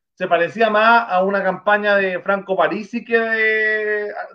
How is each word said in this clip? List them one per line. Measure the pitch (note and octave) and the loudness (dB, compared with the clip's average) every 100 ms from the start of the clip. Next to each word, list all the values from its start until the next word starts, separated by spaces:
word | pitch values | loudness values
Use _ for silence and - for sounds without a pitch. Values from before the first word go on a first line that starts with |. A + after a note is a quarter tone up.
| _ | _
se | - F3+ | -8 -2
parecía | E3+ E3+ G#3 A3+ | 0 0 0 2
más | G#3 A3 A#3 A#3 | 4 4 4 4
a | F3+ | 0
una | F#3+ G3 | 0 0
campaña | F#3+ F3+ - G#3 G#3 G3+ | -2 -2 0 0 2 2
de | F#3+ F3+ | 0 -4
Franco | F#3 G3 F#3+ F#3 | -4 -4 -2 0
Parisi | D#3 G3 G#3 A#3 | 0 -2 -8 -10
que | - A#3 | -2 -2
de | A3+ A3 A3 A3 G#3+ G#3+ G#3+ G#3 G#3 - F#3+ | 0 0 0 0 0 -2 -2 -4 -6 -10 -14